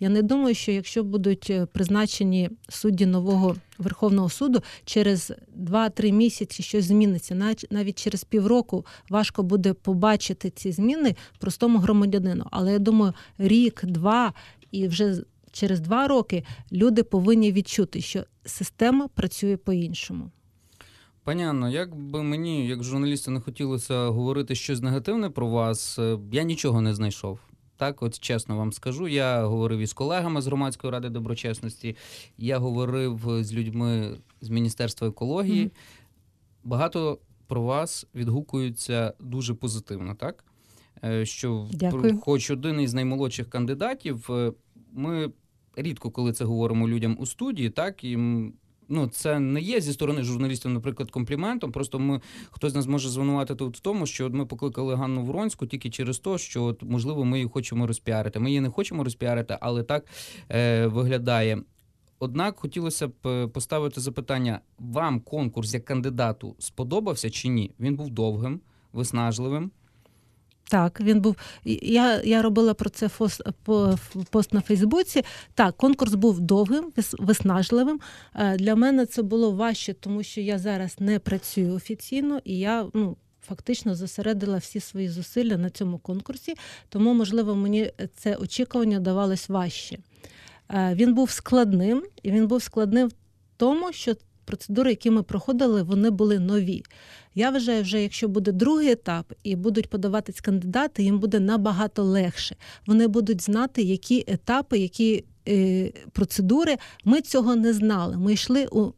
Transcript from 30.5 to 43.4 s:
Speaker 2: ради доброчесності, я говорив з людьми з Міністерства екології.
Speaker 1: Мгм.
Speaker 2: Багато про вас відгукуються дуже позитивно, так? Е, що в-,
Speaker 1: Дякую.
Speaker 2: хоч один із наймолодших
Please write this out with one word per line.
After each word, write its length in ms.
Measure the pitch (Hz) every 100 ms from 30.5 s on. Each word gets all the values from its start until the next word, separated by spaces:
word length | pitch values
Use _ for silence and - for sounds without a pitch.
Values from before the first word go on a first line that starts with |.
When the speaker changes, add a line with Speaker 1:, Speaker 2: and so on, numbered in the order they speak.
| 139 135 - 131
Speaker 2:
ради 160 | 123 120
доброчесності, 880 | 117 113 117 117 110 113 - 117 107 - - - -
я 200 | 117 131
говорив 840 | 127 120 123 131 127 113 120 113
з 80 | 107
людьми 640 | 117 110 117 120 113 107 - _ _
з 80 | 113
Міністерства 600 | 113 117 - 117 - 110
екології. 520 | - 120 170 196 208
Speaker 1:
Мгм. 100 | 208 - - - _ _ _ _ _ _
Speaker 2:
Багато 540 | 120 123 165 170 156 - _ _ _
про 160 | 120
вас 440 | 117 143 165 - -
відгукуються 1000 | 123 120 131 151 135 127 117 - 120 113 -
дуже 340 | 127 127 120
позитивно, 600 | 117 123 110 - 98 92
так? 300 | 104 143 - _ _ _ _ _ -
Е, 220 | 113 113 110
що 280 | - 127 110
в-, 180 | 104
Speaker 1:
Дякую. 460 | 147 180 131 220 214
Speaker 2:
хоч 300 | 147 143 131
один 300 | 131 156 151
із 140 | 135
наймолодших 560 | 127 127 135 131 -